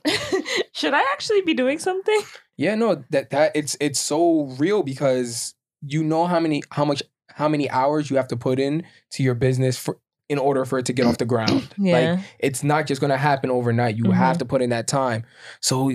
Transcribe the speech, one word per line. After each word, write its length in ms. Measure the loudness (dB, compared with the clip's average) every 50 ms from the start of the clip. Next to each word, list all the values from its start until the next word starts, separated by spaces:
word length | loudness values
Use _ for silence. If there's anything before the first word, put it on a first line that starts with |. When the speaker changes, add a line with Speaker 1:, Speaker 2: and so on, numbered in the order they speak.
| -4
Speaker 1:
<laughs> 680 | -2 -2 -2 -2 -2 -4 -4 -2 -4 -4 -4 -4 _
should 220 | -6 -4 -2 0 2
I 60 | 2 0 0
actually 300 | -2 -4 -2 0 0 0
be 120 | 2 0 0
doing 240 | 0 0 0 -2 -2
something?" 420 | -4 -4 -4 -2 -2 0 0 0 -2 -4 -16 -20 _ _ -8
Speaker 2:
Yeah, 180 | -4 -2 -2 0
no, 300 | 0 2 0 0 -2 -4 -2
that, 200 | -2 -2 -2 0
that 220 | 2 2 2 2 2
it's, 220 | -2 -4 -4 -4 -2
it's 200 | -2 -2 -2 -2
so 420 | -4 -2 0 2 4 4 4 2 0 -4 -2 -2
real 240 | 0 2 2 0
because 720 | 0 -2 -4 0 0 2 2 2 -2 -4 -6 -8 -10 -10 -12 _ _ _ _ -16
you 200 | -10 -4 -2 -2
know 240 | 0 2 2 2 2
how 140 | 2 2 2
many, 220 | 2 2 0 -2 -4 -4
how 140 | -2 0 0
much, 180 | 0 0 -2 -4 _ _ _ _ _
how 180 | -6 -2 0 0
many 220 | 2 2 0 0
hours 400 | 0 2 2 2 2 0 -2 0
you 60 | 0
have 120 | -2 0 -2
to 80 | -6
put 220 | -4 -2 0 0 0
in 240 | 0 0 -2 -4 -6 -8 _ -20 _ -14
to 100 | -4 0
your 120 | 0 0 2
business 420 | 2 2 2 2 2 0 0 0 -2
for, 200 | -6 -8 -8 _ _ _ _ _ _ -4
in 100 | -2 0
order 260 | 2 2 2 2 0
for 140 | 0 -2 -2
it 80 | 0
to 60 | 0
get 140 | 0 2 2
off 120 | 2 2 0
the 60 | 0
ground. 440 | 0 0 2 2 2 2 0 0 -4 -6
Speaker 1:
<clears throat> 40 | -2
Yeah. 360 | 2 4 4 4 4 2 0
Speaker 2:
Like, 80 | -2 -4 -8 -8 -2
it's 220 | -2 -2 -2 -2 0
not 220 | 0 0 0 0
just 140 | -2 -2 -2
gonna 160 | 0 0 0
happen 340 | 2 2 2 0 0 0 -2
overnight. 460 | -2 0 0 0 0 2 0 0 0
You 140 | 0 2 2
have 240 | 4 4 4 2 2
Speaker 1:
Mm-hmm. 40 | 0
Speaker 2:
to 40 | -2
put 160 | 0 0 0
in 100 | 2 0
that 180 | 0 -2 -2 -2
time. 340 | -2 0 0 0 -2 -4 -6 -10 _ -20 -20 -20 -14 -6
So, 240 | -4 -2 0 0 0 0